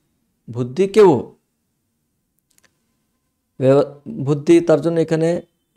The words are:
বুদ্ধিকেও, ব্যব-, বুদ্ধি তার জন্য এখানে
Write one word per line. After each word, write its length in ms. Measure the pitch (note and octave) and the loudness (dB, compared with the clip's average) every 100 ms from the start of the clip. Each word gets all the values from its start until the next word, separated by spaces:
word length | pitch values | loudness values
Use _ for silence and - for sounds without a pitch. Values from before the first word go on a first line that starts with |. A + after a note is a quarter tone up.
| _ _ _ _ - | _ _ _ _ -16
বুদ্ধিকেও, 640 | A#2 B2 C3+ G3 G#3+ G3 A#2+ - _ _ _ _ _ _ _ _ _ _ _ _ _ _ _ _ _ _ _ _ _ _ - | -10 -10 -4 -2 4 4 4 -4 _ _ _ _ _ _ _ _ _ _ _ _ _ _ _ _ _ _ _ _ _ _ -4
ব্যব-, 300 | C3 C#3 C#3+ - C#3 | 2 2 0 -8 -16
বুদ্ধি 520 | A#2 C3+ D3 D3 E3+ | -10 -6 -4 2 2
তার 200 | E3+ D3+ | 4 0
জন্য 200 | D#3+ E3 | 0 -4
এখানে 420 | D#3+ D#3+ E3 F3 - _ _ | -2 -2 -2 -4 -10 _ _